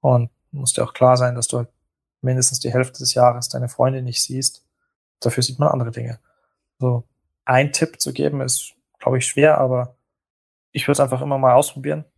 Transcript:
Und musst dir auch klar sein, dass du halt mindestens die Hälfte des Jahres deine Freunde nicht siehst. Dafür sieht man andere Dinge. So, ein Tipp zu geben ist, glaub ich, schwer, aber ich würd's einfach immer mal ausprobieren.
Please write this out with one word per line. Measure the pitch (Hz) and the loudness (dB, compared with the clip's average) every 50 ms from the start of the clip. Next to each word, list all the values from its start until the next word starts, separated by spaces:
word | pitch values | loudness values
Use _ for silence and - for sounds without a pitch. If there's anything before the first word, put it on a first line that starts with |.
Und | - 139 127 123 117 117 _ _ _ _ | 2 4 2 2 2 -2 _ _ _ _
musst | - 143 135 127 - - | -12 -6 -4 -4 -2 -2
dir | - | -4
auch | - - | -4 0
klar | - 127 127 127 120 | 2 4 4 6 4
sein, | 123 123 120 | 2 0 -2
dass | 120 117 - | -4 -6 -4
du | - 123 | -4 -4
halt | 120 - _ _ _ _ _ _ _ _ _ _ | -6 -6 _ _ _ _ _ _ _ _ _ _
mindestens | - 127 127 127 127 - 135 127 | -4 -2 0 0 0 0 -2 -2
die | - 127 123 | -6 -2 0
Hälfte | 127 127 127 - - | 0 -2 -2 -4 -6
des | 135 127 - | -6 -4 2
Jahres | 131 123 123 120 120 123 - | 4 4 4 4 2 -6 -8
deine | - 127 123 123 | -6 -6 -6 -6
Freunde | - - 131 131 135 131 | -2 0 0 0 0 -4
nicht | 127 123 117 - - | -6 -6 -4 -4 -4
siehst. | - 131 131 127 - - - _ _ _ _ _ _ _ _ _ _ _ _ | -4 -4 -4 -4 -4 -4 -6 _ _ _ _ _ _ _ _ _ _ _ _
Dafür | - 120 - - 123 | -2 -2 0 0 -2
sieht | 123 127 - | -4 -2 0
man | 143 151 | 0 2
andere | 143 131 120 117 | 2 0 -4 -6
Dinge. | 113 117 120 120 120 - _ _ _ _ _ _ _ _ _ _ _ _ | -6 -8 -10 -10 -10 -14 _ _ _ _ _ _ _ _ _ _ _ _
So, | 127 127 123 120 117 _ _ _ _ _ _ _ _ | -2 0 0 -2 -4 _ _ _ _ _ _ _ _
ein | - 127 127 139 147 143 | 2 2 2 2 2 0
Tipp | - 160 160 - _ | -2 -4 -4 -4 _
zu | - 147 131 | -8 -8 -4
geben | 135 147 143 143 139 | -2 -2 -2 -2 -2
ist, | 131 127 - - - - _ _ _ _ _ _ | -4 -4 -4 -4 -6 -8 _ _ _ _ _ _
glaub | - - 131 | -2 0 0
ich, | 127 127 - | 0 -2 -2
schwer, | - 143 143 156 151 - | 0 4 4 4 6 4
aber | 135 127 127 123 123 123 _ _ _ _ _ _ _ _ _ _ _ _ _ _ _ _ | 2 0 0 -2 -4 -6 _ _ _ _ _ _ _ _ _ _ _ _ _ _ _ _
ich | _ - - - | _ -6 -2 0
würd's | 139 - | 2 2
einfach | 143 131 131 127 | 2 0 0 -4
immer | 139 143 139 135 | -2 -2 -2 2
mal | 131 131 120 | 4 6 6
ausprobieren. | 127 - - - 139 131 143 151 156 151 _ _ | 6 4 2 -4 -8 -6 -6 -6 -6 -8 _ _